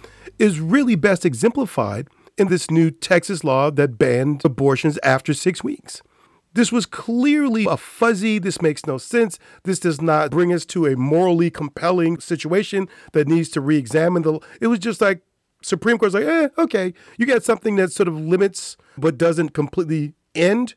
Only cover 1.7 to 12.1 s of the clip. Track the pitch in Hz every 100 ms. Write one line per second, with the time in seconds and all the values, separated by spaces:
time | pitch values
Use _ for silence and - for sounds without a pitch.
1.7 | - 104 104 139 _ _ - 196 175 -
2.7 | 160 165 160 - 175 - 180 151 131 147
3.7 | 147 143 117 135 123 135 143 156 127 139
4.7 | 135 156 147 139 131 - 143 185 170 247
5.7 | - - - _ _ _ _ _ - 240
6.7 | 240 185 - - 233 285 294 285 226 208
7.7 | 151 - - 226 202 220 214 185 - 165
8.7 | 143 - 131 - 240 226 - - - 180
9.7 | 180 180 143 165 151 151 143 175 175 -
10.7 | 175 151 131 131 160 185 170 170 - 147
11.7 | - 165 180 165